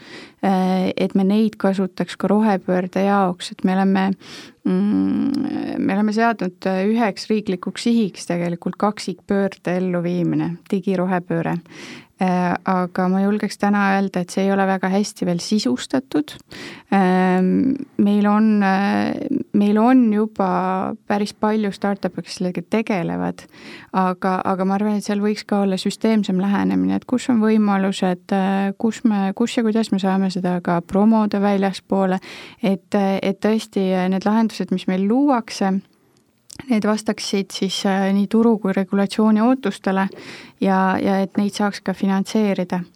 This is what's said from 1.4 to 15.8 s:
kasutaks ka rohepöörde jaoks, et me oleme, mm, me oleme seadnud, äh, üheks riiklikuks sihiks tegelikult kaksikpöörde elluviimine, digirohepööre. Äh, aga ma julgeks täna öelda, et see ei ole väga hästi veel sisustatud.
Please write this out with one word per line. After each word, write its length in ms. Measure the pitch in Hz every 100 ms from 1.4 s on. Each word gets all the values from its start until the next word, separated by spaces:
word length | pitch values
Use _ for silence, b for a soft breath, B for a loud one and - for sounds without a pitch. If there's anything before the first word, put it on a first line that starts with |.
| 220 -
kasutaks 580 | 196 190 185 - 175 -
ka 140 | 190
rohepöörde 720 | 208 220 190 180 180 180 185 196
jaoks, 460 | 202 185 180 -
et 120 | -
me 140 | 190 185
oleme, 300 | 196 190 190 190 B B B - -
mm, 1120 | 185 202 95 - 208 - - - - - - -
me 80 |
oleme 240 | 196 214 208
seadnud, 400 | 233 220 185 - 190
äh, 160 | 185 196
üheks 400 | 226 220 - -
riiklikuks 560 | 214 202 180 208 - 233
sihiks 400 | 233 196 - -
tegelikult 560 | 175 170 170 185 -
kaksikpöörde 960 | 202 208 - - - 202 196 - 170 180
elluviimine, 800 | 185 175 170 180 160 151 160 170 -
digirohepööre. 840 | 196 196 185 180 180 175 165 160 170 B B B B B -
Äh, 380 | 185 180 175 180 -
aga 380 | 185 180 185 185
ma 60 | 190
julgeks 380 | 196 208 202 -
täna 220 | 202 202 196
öelda, 300 | 196 196 185
et 100 | 175
see 140 | - 190
ei 20 |
ole 140 | 196 190
väga 240 | 190 190
hästi 380 | 196 202 - 185
veel 100 | 175
sisustatud. 960 | - 214 247 254